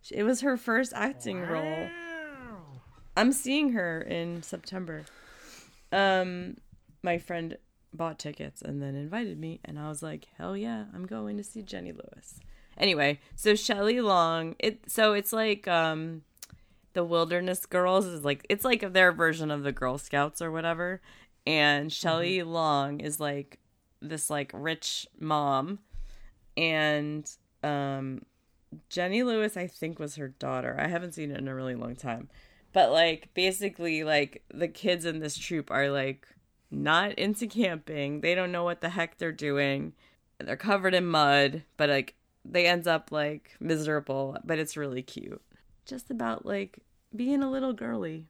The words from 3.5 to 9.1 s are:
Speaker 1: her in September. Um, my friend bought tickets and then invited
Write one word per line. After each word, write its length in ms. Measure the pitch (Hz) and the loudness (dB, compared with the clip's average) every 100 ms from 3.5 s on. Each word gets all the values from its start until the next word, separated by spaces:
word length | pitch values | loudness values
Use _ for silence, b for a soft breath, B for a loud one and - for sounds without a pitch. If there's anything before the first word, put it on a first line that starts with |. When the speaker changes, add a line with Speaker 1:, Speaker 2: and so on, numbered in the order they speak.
| 285 294 | 2 2
Speaker 1:
her 280 | 226 180 165 | 2 0 -4
in 400 | - 175 170 170 | -4 -4 -4 -8
September. 640 | 160 170 - 190 175 156 151 B B B B B B B _ | -10 -12 -10 -10 -8 -10 -14 B B B B B B B _
Um, 640 | 196 196 190 185 180 180 - - - _ - | 2 4 4 2 -4 -8 -12 -18 -20 _ -6
my 160 | 180 175 | 0 0
friend 380 | - 170 165 - _ _ _ | -2 -6 -6 -10 _ _ _
bought 260 | 160 165 160 | -6 -6 -4
tickets 440 | 147 147 147 - | -10 -8 -12 -10
and 200 | - 143 | -8 -6
then 120 | 139 | -4
invited 440 | 139 147 | -6 -6